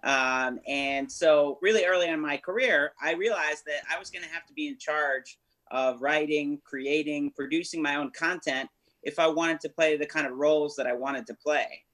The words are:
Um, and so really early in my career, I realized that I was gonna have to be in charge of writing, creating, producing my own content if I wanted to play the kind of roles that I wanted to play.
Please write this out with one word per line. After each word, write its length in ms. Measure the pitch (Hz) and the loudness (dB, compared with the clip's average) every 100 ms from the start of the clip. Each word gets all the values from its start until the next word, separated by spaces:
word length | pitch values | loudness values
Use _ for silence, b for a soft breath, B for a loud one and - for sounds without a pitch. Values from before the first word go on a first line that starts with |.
Um, 560 | 135 135 131 131 127 127 - | 2 2 2 0 -2 -4 -6
and 440 | 139 139 139 139 | -4 -2 -4 -6
so 480 | - 160 151 143 135 | 0 6 6 4 2
really 240 | 185 220 180 | 2 4 4
early 220 | 185 170 | 2 2
in 120 | 160 | 0
my 180 | 151 143 | -2 -4
career, 560 | - 202 254 160 147 - | -4 0 2 2 2 -2
I 140 | 147 | -4
realized 520 | 170 208 202 151 151 151 | 0 0 0 -2 -4 -6
that 160 | 147 - | -8 -4
I 60 | 165 | -6
was 100 | 196 | -6
gonna 160 | 180 165 | -14 -10
have 220 | 165 - | -12 -12
to 60 | |
be 160 | 143 147 | -6 -6
in 80 | 135 | -6
charge 580 | - 151 147 135 127 - _ _ _ | -4 0 0 -2 -4 -20 _ _ _
of 320 | 127 131 120 | 0 0 0
writing, 580 | 139 151 151 147 143 147 | 0 0 2 0 0 -4
creating, 680 | _ 139 135 151 147 147 143 - | _ -8 0 0 0 -2 -4 -4
producing 440 | 135 160 175 165 | -4 -2 -4 -4
my 180 | 147 147 | -2 -2
own 120 | 143 | -4
content 600 | - 165 180 151 131 131 _ _ _ | -2 -2 -2 -4 -4 -6 _ _ _
if 160 | - 151 | -8 2
I 80 | 160 | 2
wanted 320 | 160 165 160 | 4 0 0
to 80 | 151 | -4
play 280 | - 160 151 | 2 2 2
the 80 | 143 | 0
kind 180 | 156 143 | -2 -2
of 80 | |
roles 420 | 127 147 151 147 147 | 0 4 4 2 -2
that 100 | 123 | -2
I 60 | |
wanted 340 | 123 131 135 113 | -2 -2 -4 -8
to 80 | 113 | -6
play. 480 | 147 147 - - _ | 0 0 0 -8 _